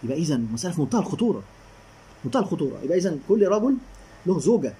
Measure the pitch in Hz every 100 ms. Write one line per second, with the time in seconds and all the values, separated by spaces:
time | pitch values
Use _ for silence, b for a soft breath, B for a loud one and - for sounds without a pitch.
0 | 113 139 165 135 113 117 180 170 143 240
1 | - - 233 131 - - - - - -
2 | - - 131 165 - 165 143 - 135 180
3 | 185 151 - 220 196 208 233 262 - B
4 | B B 175 180 139 226 135 101